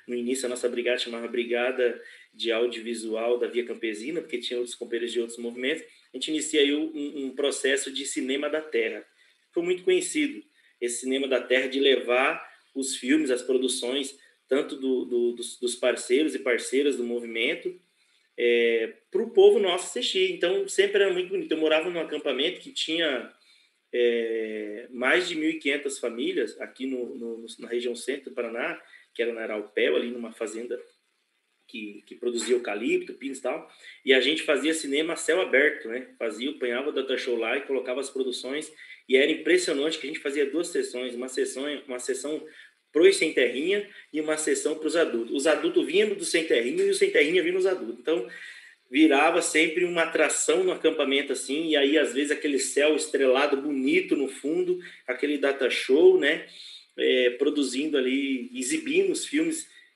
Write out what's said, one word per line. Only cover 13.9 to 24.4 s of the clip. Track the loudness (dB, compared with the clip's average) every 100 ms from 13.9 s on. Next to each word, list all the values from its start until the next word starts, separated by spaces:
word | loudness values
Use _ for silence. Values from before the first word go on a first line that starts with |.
| -4 -6 -10 _ _ -2
tanto | 0 0 -4
do, | -2 -2 0
do, | 0 0
dos, | -2 -8 -6
dos | -6 0
parceiros | 0 0 2 2 2 0
e |
parceiras | -2 -2 0 0 2 0
do |
movimento, | -2 -4 -4 -2 -2 -2 -6 -10 _ _ _ _ _ 0
é, | 2 4 4 2 -2 -8 _
pro | -4 2
povo | 8 10 8
nosso | 4 0 -4
assistir. | -6 -2 0 0
Então, | 0 0 0 0
sempre | 2 2 4
era | 2
muito | 2 -2
bonito. | -4 -2
Eu | 0
morava | 2 2 2
num | -4
acampamento | -4 -4 -4 -2 -2 -4
que | -10
tinha, | -8 -4 -2 0 -2 -6 -16 _ _ _ _ _
é, | 2 2 2 0 -2